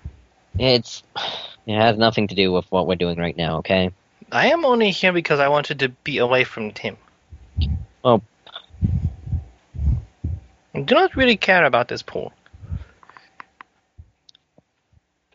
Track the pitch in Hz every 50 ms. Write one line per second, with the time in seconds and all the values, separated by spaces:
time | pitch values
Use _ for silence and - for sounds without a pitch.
0 | - - - - _ _ _ _ _ _ - - 123 131 123 120 - - - -
1 | - _ - - - - - - - - - _ - 113 107 110 110 117 107 107
2 | 113 113 110 123 104 95 92 98 95 92 90 90 87 - - 92 85 82 92 87
3 | 90 87 85 85 87 85 - 85 82 80 80 80 - - 95 95 92 92 92 _
4 | _ _ _ _ - - - - 160 240 311 339 320 262 247 233 220 202 170 -
5 | - 185 180 170 160 - 156 143 139 139 147 147 143 - 156 131 135 127 127 _
6 | - 151 135 - 123 120 127 127 123 - - 117 110 104 101 - - 110 - -
7 | _ _ _ _ _ - - - - - - - - - - - - - _ _
8 | - 127 117 110 113 _ _ _ _ - - - - _ - - - - - -
9 | - - - - - - - - - - - _ _ _ - - 62 65 - -
10 | - - _ _ - - - - - _ _ _ _ _ - 139 139 - 247 320
11 | 381 359 - 262 262 247 226 - - - 185 180 160 135 123 117 120 - 113 113
12 | - - - - - - _ _ _ _ - - - - - - - - _ _
13 | - _ - - _ _ _ - - _ _ - - _ _ _ _ _ _ -
14 | - _ _ _ _ _ - _ _ _ _ _ _ _ _ _ _ _ _ _
15 | _ _ _ _ _ _